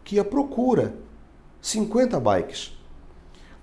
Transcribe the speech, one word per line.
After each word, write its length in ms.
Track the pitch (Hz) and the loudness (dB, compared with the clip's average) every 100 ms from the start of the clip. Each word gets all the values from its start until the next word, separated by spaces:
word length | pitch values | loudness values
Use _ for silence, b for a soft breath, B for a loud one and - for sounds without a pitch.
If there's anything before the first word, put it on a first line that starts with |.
que 160 | - 202 | -2 0
a 40 | |
procura, 720 | 202 277 - 233 254 196 110 - - - - - - - | 2 0 0 0 2 2 0 -4 -16 -20 -20 -20 -20 -12
cinquenta 600 | - 220 202 240 247 170 | -6 -2 0 2 2 2
bikes. 580 | 104 95 - - - - - - - - - b b b | 2 2 0 -8 -12 -14 -18 -20 -20 -20 -20 b b b